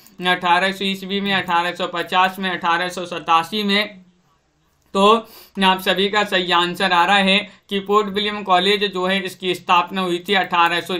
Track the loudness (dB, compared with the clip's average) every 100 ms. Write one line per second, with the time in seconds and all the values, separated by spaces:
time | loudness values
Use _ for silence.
0 | -20 -6 -2 0 2 2 2 -2 -4 -4
1 | -4 -4 -2 -2 0 0 0 -4 -6 -4
2 | -2 2 2 0 -6 -2 -2 0 -2 -6
3 | -8 -8 0 0 2 -2 0 0 -2 -10
4 | -20 _ _ _ _ _ _ _ _ 4
5 | 4 4 0 -18 -14 0 2 2 0 0
6 | 0 0 0 -2 2 2 0 0 0 2
7 | 4 2 4 2 -2 -12 _ -8 0 0
8 | 0 -2 -4 -4 0 2 2 0 -2 -2
9 | -2 -2 -4 -6 -4 -4 2 2 2 -2
10 | -2 -4 0 0 0 2 2 0 -2